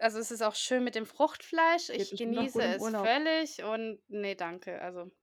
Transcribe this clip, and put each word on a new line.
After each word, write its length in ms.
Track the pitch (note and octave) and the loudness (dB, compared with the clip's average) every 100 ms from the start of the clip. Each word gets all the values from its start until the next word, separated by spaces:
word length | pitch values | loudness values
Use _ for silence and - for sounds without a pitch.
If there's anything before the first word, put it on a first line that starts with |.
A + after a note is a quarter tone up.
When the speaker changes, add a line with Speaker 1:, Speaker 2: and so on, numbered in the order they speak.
Speaker 1:
also 180 | A3+ G#3+ | 0 0
es 120 | A3+ | -4
ist 100 | A3+ | -2
auch 120 | G#3+ - | 0 0
schön 260 | - B3+ | 0 2
mit 120 | B3 A3+ | 2 -2
dem 100 | A3 | -6
Fruchtfleisch. 800 | - D#4 - - E4 E4 E4+ - | 2 2 2 -4 4 4 4 0
Speaker 2:
geht 160 | - | -4
Speaker 1:
Ich 80 | G3 | -4
Speaker 2:
bestimmt 220 | G3+ A#3 | -4 -2
noch 80 | A3+ | 0
gut 100 | C4+ | 0
Speaker 1:
genieße 80 | A#3 | 2
Speaker 2:
im 140 | G3+ F#3+ | 2 2
Speaker 1:
es 60 | |
Speaker 2:
Urlaub. 240 | A3 A3 G#3 | 0 2 4
Speaker 1:
völlig 560 | C#4 D#4 D#4+ D4+ - | 4 4 2 0 -4
und, 400 | G3+ A3+ A3+ G#3 _ | -4 -2 -4 -8 _
nee, 260 | G#3 G3+ | -4 -4
danke, 460 | F#3+ E3+ F3+ - F3 | -4 -4 -6 -8 -8
also, 220 | F3+ F3+ F3+ - | -8 -10 -12 -16